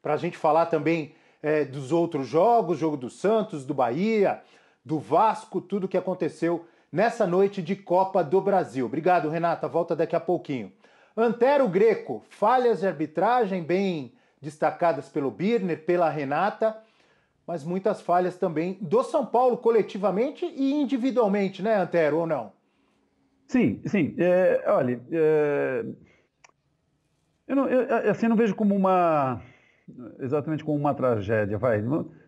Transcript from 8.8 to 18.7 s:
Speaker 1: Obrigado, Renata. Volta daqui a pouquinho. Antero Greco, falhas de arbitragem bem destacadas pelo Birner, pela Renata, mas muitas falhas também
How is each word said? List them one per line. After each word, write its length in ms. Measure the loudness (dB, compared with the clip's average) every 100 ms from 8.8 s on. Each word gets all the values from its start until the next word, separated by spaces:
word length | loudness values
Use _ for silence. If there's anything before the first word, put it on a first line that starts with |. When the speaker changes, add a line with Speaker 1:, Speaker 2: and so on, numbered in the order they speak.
| -4
Speaker 1:
Obrigado, 420 | -2 2 2 0
Renata. 400 | -2 -2 -2 -4
Volta 260 | -2 -2
daqui 220 | -2 -2 -2
a 40 |
pouquinho. 520 | -2 -4 -4 -8 -8 _ _ _ _ -2
Antero 520 | 0 2 2 4 2
Greco, 560 | 4 2 2 -4 -12 -12
falhas 520 | -2 2 2 2 0
de 80 | -2
arbitragem 720 | -4 -6 -2 0 2 0 -4
bem 500 | -2 -2 0 -4 -8 _ _ _
destacadas 680 | -14 -4 -2 0 0 0 -4
pelo 220 | -4 -4
Birner, 540 | -2 0 0 -2 -4
pela 260 | 0 2 2
Renata, 720 | -2 -4 -2 -2 0 -4 -4 _ _ _ _ _ _ -10
mas 160 | -8
muitas 380 | -6 -4 -2 -2
falhas 380 | 0 0 0 -2
também 400 | -4 -2 -4